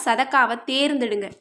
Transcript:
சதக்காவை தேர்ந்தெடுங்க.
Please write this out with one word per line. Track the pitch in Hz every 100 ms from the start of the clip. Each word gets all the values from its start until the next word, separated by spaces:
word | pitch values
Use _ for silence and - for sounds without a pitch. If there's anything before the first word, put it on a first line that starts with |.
| 254
சதக்காவை | 233 269 277 233 240 -
தேர்ந்தெடுங்க. | 269 285 285 233 208 196 -